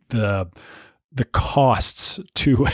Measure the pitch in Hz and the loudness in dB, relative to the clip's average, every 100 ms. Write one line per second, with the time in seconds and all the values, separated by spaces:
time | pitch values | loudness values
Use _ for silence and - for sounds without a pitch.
0 | - 113 104 98 90 - - - - _ | -8 -2 -2 -2 -6 -12 -20 -20 -20 _
1 | _ 131 - - - 143 131 104 - - | _ -6 -2 -2 0 2 2 2 0 0
2 | - - - - 147 120 127 | -2 -2 -6 -2 2 2 0